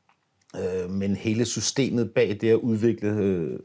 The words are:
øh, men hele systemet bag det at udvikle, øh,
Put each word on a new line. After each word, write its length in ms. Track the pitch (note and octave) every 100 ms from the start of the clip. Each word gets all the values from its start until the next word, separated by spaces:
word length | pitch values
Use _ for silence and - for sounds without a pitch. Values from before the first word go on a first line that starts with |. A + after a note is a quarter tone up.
| _ _ _ _ _ F#2
øh, 340 | F#2 F#2 F2+
men 260 | G2 G2 G2
hele 300 | A2+ G#2+ A#2
systemet 640 | - G2+ - B2 A#2 A2+
bag 260 | - A2 G2+
det 80 | A2+
at 60 | A2
udvikle, 540 | B2+ A2 A#2 - G#2
øh, 500 | G#2+ G2 F2+ D#2+ -